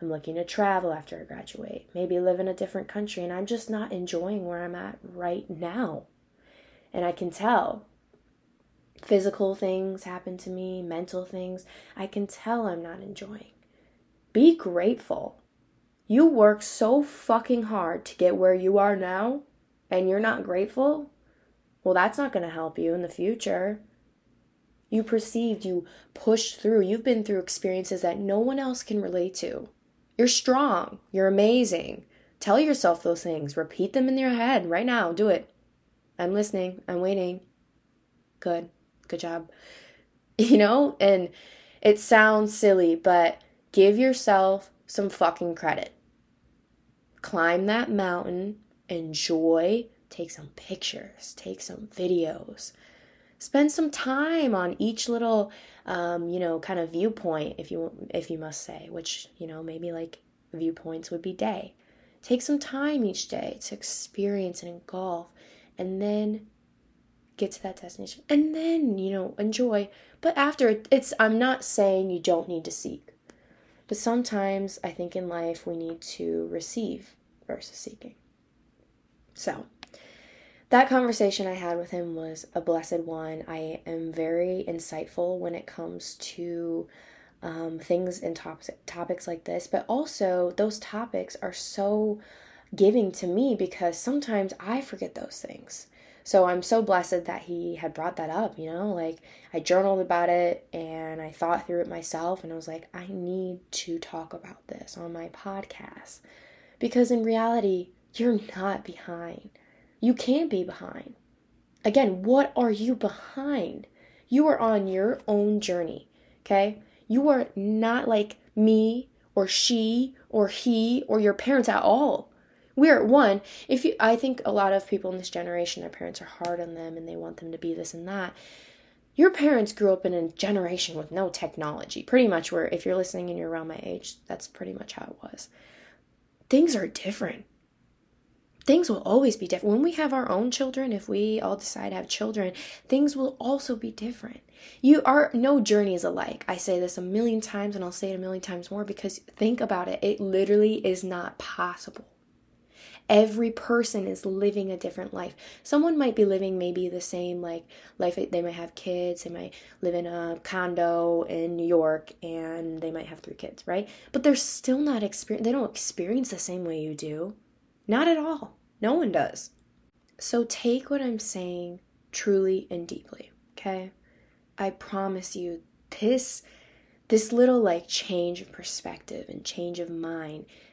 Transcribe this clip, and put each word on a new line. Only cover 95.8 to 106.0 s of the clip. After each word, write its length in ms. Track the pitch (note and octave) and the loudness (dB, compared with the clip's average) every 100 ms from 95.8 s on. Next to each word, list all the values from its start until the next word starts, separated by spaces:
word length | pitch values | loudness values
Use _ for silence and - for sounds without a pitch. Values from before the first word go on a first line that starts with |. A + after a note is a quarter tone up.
| - _ - - | -18 _ -20 -20
So 220 | - G3 F3+ | 2 4 6
I'm 180 | F3+ | 2
so 180 | F3+ A3+ | 2 2
blessed 440 | G#3 F#3 F3 F3+ E3+ | 4 2 2 -2 -4
that 160 | F3 | -8
he 340 | - F3 F3 E3 | -8 -8 -8 -8
had 180 | E3 | -8
brought 220 | D#3+ E3 E3+ | -6 -6 -6
that 140 | D#3+ | -6
up, 280 | E3 A3 - | -4 -4 -6
you 140 | D#3+ | -8
know, 220 | E3+ G#3 | -6 -4
like, 240 | F3+ D#3+ E3 - - - | -4 -6 -8 -16 -20 -10
I 60 | E3 | -6
journaled 400 | D#3 F3+ G3 F#3+ | 2 4 4 2
about 300 | F3+ F3 F3 | 2 2 2
it 360 | F3 F3 - - | 2 2 -2 -6
and 480 | E3 D#3+ D#3+ D#3+ D#3+ | -12 -10 -10 -10 -10
I 120 | D#3 | -12
thought 360 | D#3 E3+ E3+ - | -4 -2 -2 -2
through 140 | F3 | -4
it 80 | F3 | -4
myself, 560 | E3+ E3 D#3+ E3+ F#3 E3 | -6 -8 -6 -4 -6 -8
and 80 | |
I 20 | E3 | -12
was 140 | D#3+ | -10
like, 180 | D#3+ - | -14 -14
"I 140 | F3+ F3+ | -14 -12
need 500 | G3 F3 F#3 F#3 F3+ - | -8 -6 -4 -6 -8 -10
to 280 | - - E3 | -10 -8 -8
talk 320 | - E3 D#3+ | -8 -12 -12
about 340 | F3 F3+ - - | -16 -18 -20 -16
this 300 | - - - | -16 -14 -14
on 140 | E3+ | -14
my 160 | E3+ E3+ | -12 -14
podcast," 920 | - G3 G3 G3 - - - | -14 -12 -12 -12 -16 -20 -20